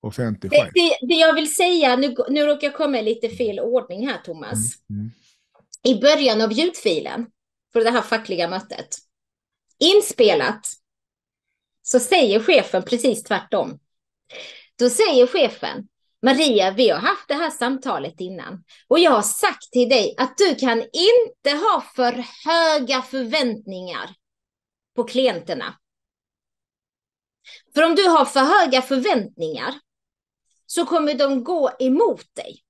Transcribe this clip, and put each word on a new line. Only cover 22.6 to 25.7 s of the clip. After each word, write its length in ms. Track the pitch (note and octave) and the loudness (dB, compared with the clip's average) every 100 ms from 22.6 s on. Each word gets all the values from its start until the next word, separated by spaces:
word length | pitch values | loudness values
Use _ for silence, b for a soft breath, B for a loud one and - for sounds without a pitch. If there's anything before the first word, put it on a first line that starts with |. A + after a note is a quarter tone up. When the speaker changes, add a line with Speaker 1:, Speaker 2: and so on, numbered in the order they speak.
| E4 D4+ B3 C4 | 2 0 0 -4
Speaker 2:
förväntningar 1080 | B3+ C4+ A#3 D4+ B3+ G#3+ G3+ F#3 F#3 D3 F#2 G3 _ _ _ _ _ _ _ - | -4 -8 -4 -2 -2 -4 -10 -14 -10 -12 -12 -16 _ _ _ _ _ _ _ -8
på 80 | |
klienterna. 720 | A#3 B3 B3+ F3 - D3+ F#2 | -4 0 0 -2 -8 -10 -10